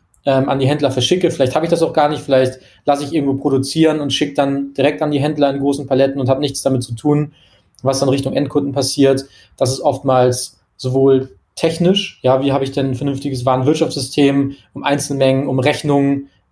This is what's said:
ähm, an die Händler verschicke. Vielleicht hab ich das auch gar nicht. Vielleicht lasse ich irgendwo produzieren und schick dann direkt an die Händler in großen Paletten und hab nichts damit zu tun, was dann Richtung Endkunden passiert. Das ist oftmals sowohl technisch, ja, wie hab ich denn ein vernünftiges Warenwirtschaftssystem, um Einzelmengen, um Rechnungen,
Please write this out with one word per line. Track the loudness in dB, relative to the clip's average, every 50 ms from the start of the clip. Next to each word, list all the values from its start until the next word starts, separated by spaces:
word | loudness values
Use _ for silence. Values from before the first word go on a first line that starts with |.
| _ _ _ _ -2
ähm, | 0 0 2 0 0
an | 0 0
die | 0
Händler | 0 0 2 0 0
verschicke. | 0 0 0 0 2 2 0 0
Vielleicht | 0 0 0 0 0
hab | 0 0
ich | 0
das | 0 0
auch | 0 0
gar | 2 2 0 0
nicht. | 0 -4
Vielleicht | -2 2 2 2 2 2 -2 -8 -18 _ _ _ _
lasse | -2 -2 0 -2
ich | -4
irgendwo | -2 -2 0 -2 -2
produzieren | -2 -2 0 0 0 -2 -2 0 2 2 2 2 0
und | -2 -2
schick | -2 -2 -2 -2 0
dann | 0 0 0 0 -2 -4 -4 -2
direkt | 0 0 0 0 0
an | -2 -2
die | 0 0
Händler | 0 -2 0 0 0 0
in | 0 0
großen | -2 -2 -2 -2 -2
Paletten | 0 2 2 2 2 0 0
und | 0 0
hab | 0 0
nichts | -2 -4 -4 -4
damit | -2 -2 0 -2
zu | -2 -6 -8
tun, | -4 0 0 2 2 0 -4 -8 _ _ _ _ _ _ _ _ _
was | -2 -2 0 0
dann | 0 0
Richtung | 0 0 0 -2
Endkunden | -2 -2 -2 -2 -2 -2 -2 -2
passiert. | -2 -4 -4 -2 0 2 4 4 2 2 -2 -10 _ _ _ _ _
Das | -2 -2 -2
ist | -2 0
oftmals | -2 -2 -2 -2 0 0 2 4 4 2 0 -2 -6 -12 -14 _ _ _ _
sowohl | -10 -6 -2 0 2 4 4 4 4 2 -2 -10 _ _ _ _
technisch, | -2 -2 -2 0 2 2 2 2 2 -2 -6 -6 _
ja, | 0 2 2 2
wie | 2 0
hab | 0 0
ich | -2 -2
denn | -2 -2 -2
ein | -2 -2
vernünftiges | -2 -4 -4 -4 -4 -6 -6 -6 -2 0
Warenwirtschaftssystem, | 0 0 2 2 2 2 2 0 -2 -2 -4 -8 -4 0 2 2 4 4 2 0 -2 -4 -10 -18 _
um | -12 -6
Einzelmengen, | -2 -2 -2 -2 -2 -4 -2 0 2 2 2 2 0
um | -2 -2 0
Rechnungen, | 0 0 -2 -2 0 0 2 2 2 2 0 -2 -4 -10 _ _ _ _